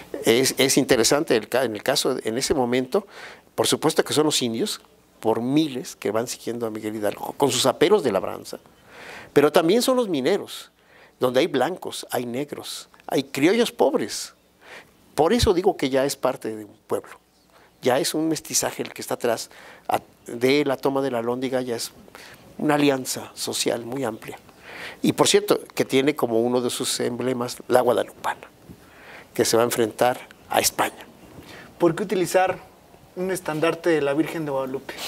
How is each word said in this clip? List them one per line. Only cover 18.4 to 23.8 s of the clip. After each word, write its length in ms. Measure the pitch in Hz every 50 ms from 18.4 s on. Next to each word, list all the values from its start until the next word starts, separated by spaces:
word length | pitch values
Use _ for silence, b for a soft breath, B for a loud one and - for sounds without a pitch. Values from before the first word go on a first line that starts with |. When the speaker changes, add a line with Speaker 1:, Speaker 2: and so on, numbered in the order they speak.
| - - 131 - - 127 - -
Speaker 1:
el 100 | 127 -
que 100 | - -
está 120 | 113 - 123
atrás 360 | - - 120 113 113 - B B B B B B B B -
a-, 120 | - 110 - - _ _ _
de 380 | - 120 120 120 131 135 147 147
la 120 | 139 131
toma 260 | 123 - 143 135 135
de 80 | 135 135
la 80 | 123 117
Alhóndiga, 420 | 113 120 120 127 131 127 131 127
ya 160 | 127 123 120
es 160 | 110 - - - - - - B B B B B B B B - -
una 160 | - 151 147
alianza 580 | 147 147 143 135 131 127 - - 117 104 - -
social 500 | - - - 113 - - - - 117